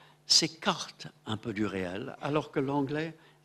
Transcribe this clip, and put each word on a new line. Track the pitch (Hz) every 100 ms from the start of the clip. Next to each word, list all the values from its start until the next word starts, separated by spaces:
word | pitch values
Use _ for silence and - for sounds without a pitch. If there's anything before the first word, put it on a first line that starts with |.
| - -
s'écarte | - - 160 - 202 165 - - - - -
un | 107
peu | 120
du | 101 101
réel, | 95 90 98 135 -
alors | 147 151 147
que | 156
l'anglais | 135 143 135 147 160 156 - -